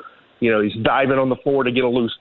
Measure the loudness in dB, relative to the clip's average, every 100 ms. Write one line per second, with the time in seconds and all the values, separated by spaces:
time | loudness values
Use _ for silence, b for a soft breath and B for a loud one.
0 | B B B _ 0 2 0 -2 0 0
1 | 2 2 0 -2 0 0 0 0 0 0
2 | -2 -4